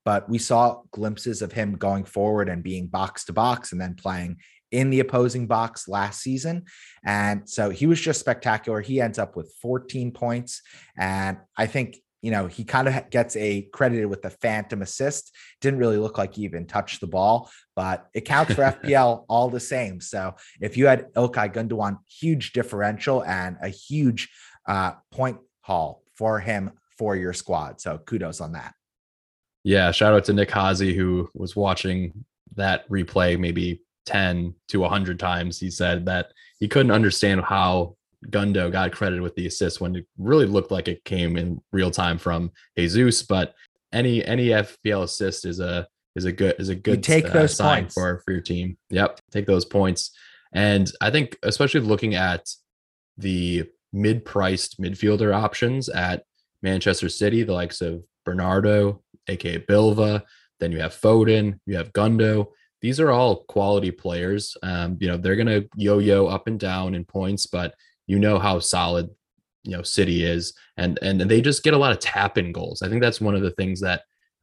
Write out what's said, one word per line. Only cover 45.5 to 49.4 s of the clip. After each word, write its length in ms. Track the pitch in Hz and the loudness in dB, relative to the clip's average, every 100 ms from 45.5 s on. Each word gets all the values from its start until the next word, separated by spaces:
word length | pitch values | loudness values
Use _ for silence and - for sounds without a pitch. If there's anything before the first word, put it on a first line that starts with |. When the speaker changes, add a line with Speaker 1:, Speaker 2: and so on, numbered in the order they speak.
| 87 | -6
Speaker 2:
a, 260 | 90 87 85 _ _ - | -4 -4 -6 _ _ -4
is 80 | |
a 80 | 90 | -4
good, 240 | 92 98 - | 0 0 0
is 120 | 95 | -4
a 40 | |
Speaker 1:
You 60 | 92 | -2
Speaker 2:
good, 220 | 110 101 | 0 0
Speaker 1:
take 220 | 101 156 160 | 4 2 4
Speaker 2:
uh, 60 | |
Speaker 1:
those 220 | 165 156 | 4 2
Speaker 2:
sign 300 | - 107 - | 2 2 2
Speaker 1:
points. 100 | 90 | 0
Speaker 2:
for, 280 | - 90 87 | -2 -2 -4
for 80 | - | -4
your 80 | 92 | -6
team. 380 | - 90 90 87 _ | -4 -4 -4 -8 _
Yep. 300 | 92 - - _ | 0 0 -2 _
Take 160 | 104 | -4